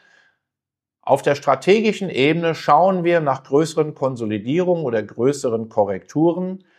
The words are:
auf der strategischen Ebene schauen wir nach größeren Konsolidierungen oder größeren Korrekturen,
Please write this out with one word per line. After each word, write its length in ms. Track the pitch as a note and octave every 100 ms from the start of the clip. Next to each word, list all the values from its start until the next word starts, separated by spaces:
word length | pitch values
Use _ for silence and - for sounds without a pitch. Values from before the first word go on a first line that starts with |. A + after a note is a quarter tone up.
| _ _ _ _ _ _ _ _ _ _
auf 200 | - C3
der 120 | D3+
strategischen 760 | C#3 - C3+ - A3 A3 G3+ F#3
Ebene 460 | - C#3 E3 E3
schauen 480 | D3+ - D3+ F#3+ F#3
wir 180 | E3+ E3+
nach 220 | D3 C3
größeren 540 | - C#3 D#3+ E3 D3+ D3
Konsolidierungen 880 | C3+ B2 A2 G#2+ A2+ D#3+ F3+ E3+
oder 180 | C#3+ A2+
größeren 640 | G#2 - B2+ C#3 C3 A2+ A2+
Korrekturen, 960 | A2 G2+ F#2+ - D3 E3+ E3+ F#3 F#3 _